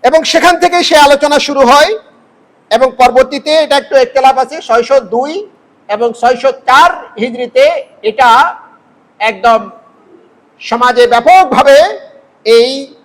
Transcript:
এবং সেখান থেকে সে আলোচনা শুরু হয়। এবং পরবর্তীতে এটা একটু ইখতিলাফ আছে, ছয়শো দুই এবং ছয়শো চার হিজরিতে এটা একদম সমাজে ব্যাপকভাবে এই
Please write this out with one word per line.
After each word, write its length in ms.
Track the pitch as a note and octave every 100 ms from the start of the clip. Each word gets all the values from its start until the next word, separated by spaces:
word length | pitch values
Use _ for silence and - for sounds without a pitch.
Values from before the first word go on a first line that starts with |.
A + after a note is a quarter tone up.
এবং 160 | B3 D#4+ D#4
সেখান 240 | E4 E4+ E4+
থেকে 140 | F4 F4
সে 120 | - D#4 C#4+
আলোচনা 300 | C#4+ D4 C#4+ -
শুরু 160 | C#4 B3+
হয়। 200 | C#4 D#4+ A4 - _ _ _ _ _ _
এবং 160 | A3+ C4 B3
পরবর্তীতে 520 | B3 A#3+ B3+ C#4+ - D#4
এটা 120 | D4+ C#4
একটু 140 | C#4 C4+
ইখতিলাফ 340 | A#3+ C4+ C4 C4
আছে, 140 | B3 D#4 -
ছয়শো 300 | A#3 A#3 C4+ A3
দুই 200 | A3+ C#4 F4 G#4 _ _ _ _
এবং 180 | G#3 A#3 A3
ছয়শো 300 | A#3+ B3 C4+ C4 -
চার 220 | C4 E4+ F4+ - -
হিজরিতে 440 | A#3+ A#3+ B3 B3+ C#4+ E4 - _ G#3+
এটা 200 | G#3+ B3 A#3 E4 - - _ _ _ _ _
একদম 400 | G#3+ G3 - E3 - - _ _ _ - _ _ _ _
সমাজে 420 | - A#3 B3 A#3+ A#3+
ব্যাপকভাবে 680 | A#3 A#3 F#4 E4+ - C#4+ C#4 F4 G#4+ - - _ _ A3
এই 240 | A#3 B3 C4+ C4+ -